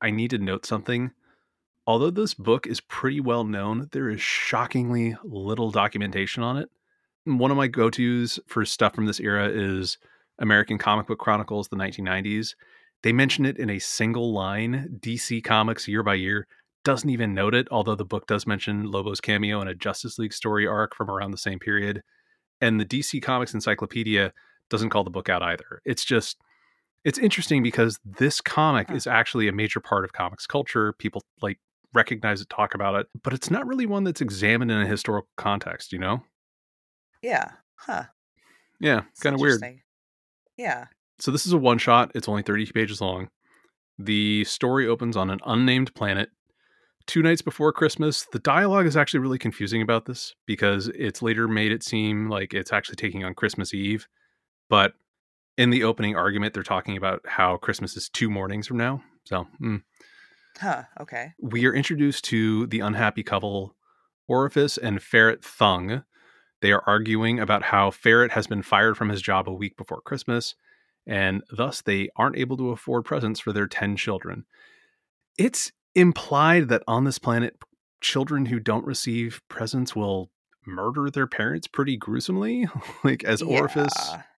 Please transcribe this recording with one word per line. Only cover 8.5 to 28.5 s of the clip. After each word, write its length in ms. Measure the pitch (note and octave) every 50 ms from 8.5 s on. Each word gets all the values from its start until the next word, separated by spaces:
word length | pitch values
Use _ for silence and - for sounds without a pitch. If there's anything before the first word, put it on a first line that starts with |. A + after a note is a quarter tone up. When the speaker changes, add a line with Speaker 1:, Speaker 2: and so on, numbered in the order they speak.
| - A2+ G#2
Speaker 1:
stuff 300 | - - - A2 G#2 -
from 100 | - G#2+
this 160 | G#2+ G2+ -
era 280 | - G#2 G2+ G#2 G2+ G2+
is 500 | G2+ G#2+ G2+ G2 F#2+ F#2 F#2 F#2 - - _ _ _ _ _ _ _ -
American 400 | A#2+ G#2+ G#2+ G#2 G#2+ - A2 G2+
Comic 280 | - A2 G#2 G#2+ G#2 -
Book 100 | A2+ -
Chronicles, 500 | - A#2+ G#2+ G#2 G2+ - A2 G#2 F#2+ -
the 80 | -
nineteen 300 | G2 F#2+ F#2+ G2 - G2
nineties. 500 | F#2 F#2 F#2+ G2 G#2 G#2 A2 A2+ - - - _ _ _ _ _ _ _ _ -
They 100 | A2+ A2+
mention 320 | B2 C3+ C3+ - - C#3
it 140 | C3+ C#3 -
in 100 | B2 G#2+
a 100 | G2+ F#2+
single 540 | - - - - A2+ A2 A#2 A#2+ A#2+ A#2 A2
line, 680 | G2+ F#2+ F#2+ G2 G#2+ A2 A#2 B2 C3+ C#3 - C3 G2+
D 200 | - A2+ A#2 A#2+
C 240 | - - A#2 A2+ A2
Comics 440 | - A#2 G#2+ A2 A2+ A2+ - -
year 160 | - G2+ A2 A2
by 120 | G#2 G2
year, 320 | F#2+ F#2 F#2+ G#2 G#2 G2+ - _ _ _ _ _ _ _
doesn't 260 | C#3 C3+ A#2+ - D3+
even 240 | B2+ A#2 A#2 G#2+ G2
note 200 | F#2+ G2 G#2 A2+
it, 140 | A#2+ B2+ -
although 240 | - A2+ G2+ A2+ G#2+
the 100 | G#2 G#2
book 220 | F#2+ - G2 -
does 200 | - G#2+ G#2 -
mention 440 | A2 G#2 G2 - - G#2 G#2 G#2 G#2+
Lobo's 300 | G2 G2 G2 G#2 G2 -
cameo 400 | - - G#2 G2+ G#2 G#2 G#2+ G#2
in 80 | G2 F#2+
a 60 | F#2
Justice 440 | F#2 - G#2 F#2+ - - A#2+ - -
League 140 | A2+ G#2 -
story 340 | - - A2 G#2+ G#2 G#2
arc 280 | G#2 G#2+ G#2 G#2+ G#2 -
from 160 | - A2 G2
around 200 | G2 F#2+ G2+ G2 G2
the 60 | F#2+
same 200 | - G2 F#2+ F2+
period. 440 | - A2 G#2 G#2 G2+ G2+ G#2 G#2 - _ _ _ _ _ _ _ _ _ _ _ B2+
And 180 | A#2 A2+ G#2+
the 40 | G#2
D 160 | - - C3+ C#3+
C 180 | - - C#3
Comics 320 | - - C3 B2 B2 - -
Encyclopedia 800 | A2 - A#2+ G#2 - G#2+ G2 - A#2 A2 A2 G#2+ G2+ G2 F2 - _ _ _ _ _ _ _
doesn't 180 | - G#2+ A2 A2
call 160 | - G#2 G2
the 60 | F#2
book 180 | F2 F#2+ - -
out 140 | F#2+ F2 E2+
either. 400 | E2+ E2+ E2+ - - - - _
It's 200 | C#3 B2 - -
just, 340 | - C3 A2+ - - - - _ _ _ _ _ _ _ _ _ _ _ _ -
it's 140 | D#3 - -
interesting 440 | B3+ G#3 - - F3 - D#3+ C#3 A#2+
because 380 | A#2+ - - A#2 A2+ G#2+ - -
this 340 | G2+ F#2+ - B2+ C#3+ - -
comic 480 | - -